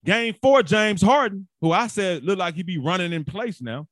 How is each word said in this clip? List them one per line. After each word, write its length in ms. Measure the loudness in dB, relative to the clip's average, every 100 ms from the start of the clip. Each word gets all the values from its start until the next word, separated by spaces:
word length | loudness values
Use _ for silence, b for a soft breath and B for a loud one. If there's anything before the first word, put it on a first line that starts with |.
Game 300 | 0 0 -2 0
four, 200 | 4 4
James 380 | 4 2 2 2
Harden, 460 | 4 4 2 -4 -14 _
who 120 | 0
I 140 | 0 0
said 380 | -2 -2 -2
looked 140 | -2 -2
like 160 | -2
he'd 120 | -6 -6
be 120 | -4
running 340 | -2 -2 -2
in 120 | -4
place 360 | -6 -8 -8 -8
now 240 | -10 -10 -12